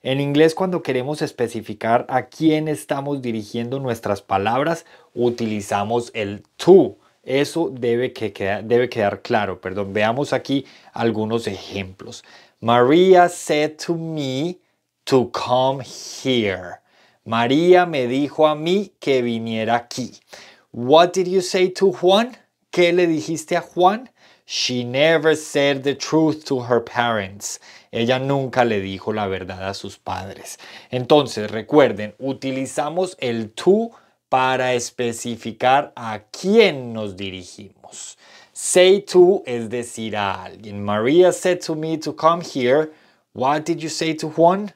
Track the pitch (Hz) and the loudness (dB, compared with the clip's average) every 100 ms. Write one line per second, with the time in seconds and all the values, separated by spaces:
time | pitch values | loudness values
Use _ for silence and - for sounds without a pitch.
0 | 127 135 143 143 160 160 185 175 170 127 | -2 -2 0 4 4 4 -4 -4 -2 -4
1 | 127 151 147 - 117 113 107 101 113 123 | -4 -6 -6 -4 -4 -4 -10 -8 2 2
2 | 120 127 123 - 156 156 156 143 - 143 | 2 -4 -4 0 2 2 -2 -6 -4 -6
3 | 139 143 123 113 104 117 117 135 131 113 | -4 -6 -4 -6 -6 -8 -6 -6 -4 -4
4 | 107 101 _ 95 98 127 151 165 - - | -2 -4 _ -2 0 0 -2 -4 -8 -20
5 | _ - 120 117 113 107 98 101 101 120 | _ -2 -2 -2 -4 -6 -4 -4 -2 -4
6 | 117 113 101 101 _ _ - 190 131 - | -4 -8 -8 -8 _ _ 6 6 6 -2
7 | _ _ - 131 143 165 170 131 120 120 | _ _ -4 -2 -2 -2 -4 -4 -2 0
8 | 127 - 110 - 98 101 107 120 123 120 | -2 -4 -8 -4 -4 -4 0 0 2 0
9 | 101 101 - 113 101 90 95 95 98 98 | -2 -2 -2 -2 -2 -6 -8 -8 -6 -2
10 | 107 123 147 131 - 139 - - _ - | 0 0 -2 -4 -2 -4 -4 -20 _ -4
11 | 117 110 107 117 113 95 - 98 95 95 | -2 -2 -2 -2 -4 -10 -10 -10 -10 -12
12 | - - _ - _ _ 113 120 123 160 | -18 -20 _ -20 _ _ 2 4 6 6
13 | 185 185 175 175 - 151 151 156 - 170 | 8 6 6 0 -4 0 0 -4 -6 -6
14 | 160 156 135 131 160 180 _ _ _ _ | -4 -6 -4 -4 -4 -8 _ _ _ _
15 | - 135 117 - - 127 131 139 123 - | 2 2 2 -4 -2 0 2 -2 -8 -16
16 | - - 135 127 104 92 90 - _ _ | -16 -8 -2 0 0 -4 -8 -16 _ _
17 | _ _ - 113 120 139 170 180 180 156 | _ _ -6 -2 2 2 6 6 6 0
18 | 123 131 143 - 151 151 160 190 196 _ | -2 -2 -4 2 2 2 0 0 -2 _
19 | - 131 120 117 113 113 110 117 117 - | 0 0 0 -4 -4 -4 0 -2 -2 -10
20 | 117 - _ - - _ _ 117 120 151 | -10 -12 _ -20 -20 _ _ -8 4 6
21 | 175 180 180 185 180 196 185 185 190 - | 6 2 0 0 0 0 0 2 0 2
22 | 180 196 240 - _ _ _ - 175 175 | 2 2 0 -8 _ _ _ 0 2 4
23 | 175 160 147 160 - 175 170 - 180 220 | 2 0 -4 -8 -4 -6 -4 2 2 2
24 | 262 _ _ _ _ - - 123 120 127 | -8 _ _ _ _ -6 -4 -4 -4 2
25 | 156 165 156 156 156 151 139 139 131 131 | 4 4 4 0 0 0 0 0 -2 -4
26 | - 156 160 - - 135 120 120 - 123 | 0 2 2 0 -4 -6 0 0 0 -2
27 | 120 110 95 101 - - - - _ 117 | 0 0 -4 -10 -12 -14 -18 -20 _ -4
28 | 117 131 135 139 131 123 120 107 95 95 | 0 0 0 -2 -2 0 2 0 -4 -8
29 | - 107 101 95 92 92 95 101 - - | -6 -4 -4 -6 -8 -10 -8 -10 -12 -14
30 | - 92 98 - - - - - - 127 | -10 -10 -10 -16 -18 -18 -20 -20 -8 -8
31 | 123 151 131 110 107 104 104 151 127 104 | 4 4 4 -4 -6 -8 0 4 4 2
32 | 107 - 131 131 135 131 - - 147 165 | -8 -8 -8 -6 -6 -6 -6 -4 -4 -4
33 | 185 - 123 117 110 - - 208 233 - | -6 -4 -6 -4 -8 -2 2 2 2 -10
34 | _ _ _ 131 127 131 127 127 127 - | _ _ _ 0 2 0 0 -2 -4 -6
35 | 120 113 127 113 117 107 127 135 147 - | -6 -4 -8 -8 -10 -2 2 2 0 -10
36 | 117 107 _ - 185 220 208 143 123 113 | -10 -10 _ -8 2 4 4 2 -8 -8
37 | 107 90 98 92 90 - 101 _ - - | -8 -8 -10 -10 -14 -18 -20 _ -20 -20
38 | - - _ - _ - - 180 185 196 | -20 -20 _ -20 _ -12 0 4 6 6
39 | 196 180 180 196 - 120 110 123 120 - | 4 6 6 6 -2 -6 -4 -6 -8 -8
40 | 110 104 101 92 90 87 107 101 101 104 | -6 -2 -2 -4 -10 -16 -14 -8 -2 0
41 | 117 160 180 175 185 175 - 160 160 156 | 4 6 6 4 -2 -2 -4 -6 -4 -4
42 | 151 - 156 170 165 143 123 143 156 - | -6 0 0 0 -4 -2 2 2 2 -8
43 | _ _ _ - 127 151 156 160 160 - | _ _ _ -4 -2 0 -2 -6 -6 -4
44 | 160 156 160 156 165 190 208 | -4 -4 -6 4 4 4 -4